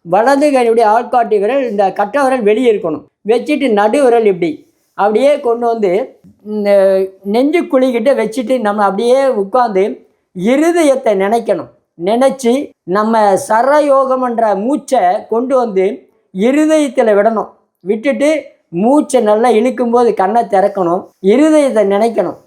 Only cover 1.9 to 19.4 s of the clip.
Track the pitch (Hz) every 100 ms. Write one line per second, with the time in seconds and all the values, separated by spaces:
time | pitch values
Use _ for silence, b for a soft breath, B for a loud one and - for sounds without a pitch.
1.9 | 185 202 285 262 262 208 220 247 202 170
2.9 | 151 - _ 202 226 214 294 262 208 302
3.9 | 277 262 233 214 175 170 151 _ _ _
4.9 | - 202 220 277 285 240 233 240 226 202
5.9 | 190 262 _ - _ 208 214 202 202 190
6.9 | 190 190 - 202 220 277 339 330 269 262
7.9 | 233 233 233 220 262 233 254 208 208 196
8.9 | 190 233 262 269 226 196 254 240 190 208
9.9 | 254 _ _ _ 185 196 269 330 339 302
10.9 | 254 233 196 196 233 220 175 131 _ _
11.9 | - 175 233 262 233 233 254 294 _ -
12.9 | 196 220 226 208 190 - 220 254 294 294
13.9 | 269 262 254 247 233 220 196 220 294 -
14.9 | 254 180 208 208 220 254 269 233 190 190
15.9 | 269 _ _ _ 185 226 285 311 311 285
16.9 | 262 233 202 214 220 - _ _ _ 175
17.9 | 220 277 220 285 311 - _ _ 170 220
18.9 | 294 - 254 214 214